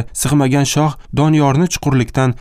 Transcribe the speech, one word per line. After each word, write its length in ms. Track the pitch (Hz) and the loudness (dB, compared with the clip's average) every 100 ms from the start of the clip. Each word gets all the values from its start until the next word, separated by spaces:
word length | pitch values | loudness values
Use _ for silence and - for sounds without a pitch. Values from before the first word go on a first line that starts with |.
| 120 | -2
sig'magan 520 | - 131 147 131 143 135 | -6 0 2 2 0 0
shoh 300 | 151 151 - - 139 | 0 -2 -4 -6 0
Doniyorni 500 | 156 156 143 135 175 | 2 4 2 2 0
chuqurlikdan 680 | - 143 131 117 135 131 120 | -2 0 0 0 0 -2 -2